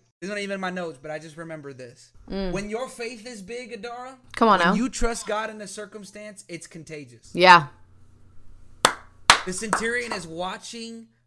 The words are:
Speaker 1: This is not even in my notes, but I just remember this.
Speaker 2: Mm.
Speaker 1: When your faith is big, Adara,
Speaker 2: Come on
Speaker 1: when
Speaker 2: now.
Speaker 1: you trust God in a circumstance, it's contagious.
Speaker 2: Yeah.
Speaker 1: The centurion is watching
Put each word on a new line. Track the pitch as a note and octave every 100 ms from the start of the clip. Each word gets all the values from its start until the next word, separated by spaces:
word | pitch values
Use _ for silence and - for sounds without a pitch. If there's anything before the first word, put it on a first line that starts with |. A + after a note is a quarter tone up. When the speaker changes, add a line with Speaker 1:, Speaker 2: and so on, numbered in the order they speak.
| _ _
Speaker 1:
This | F#3
is | G#3
not |
even | G3+
in | G3
my | F#3
notes, | F3+ F3 C3+
but | D3+
I | D#3
just | D#3+ D3+
remember | E3 D#3 C#3+
this. | B2+ B2 C3+ - - -
Speaker 2:
Mm. | F#3+ F#3+
Speaker 1:
When | F3+ G#3
your | G#3+ B3+
faith | - A#3 B3 A3+
is | A3+
big, | F#3 A#3+ B3 A#3
Adara, | A#3+ A#3+ B3+ C4 - -
Speaker 2:
Come | A3+
on | F#3+
Speaker 1:
when | F3
Speaker 2:
now. |
Speaker 1:
you | G#3+ B3
trust | - A#3 A3+ -
God | G#3 A3
in | G#3+
a | G3
circumstance, | - G#3 G#3+ F#3+ G#3 G#3+ F#3+ -
it's | E3+ -
contagious. | E3 D3 D#3 C3+ A#2+ -
Speaker 2:
Yeah. | E3+ F3+ F3 C#3+ - - - - - - - - - - - - - - - - - -
Speaker 1:
The |
centurion | F#3 A3 - A3+ A#3+ A#3
is | G#3+ E3
watching | D#3+ F#3 A3 - A#3 A3+ A3+ A3+ _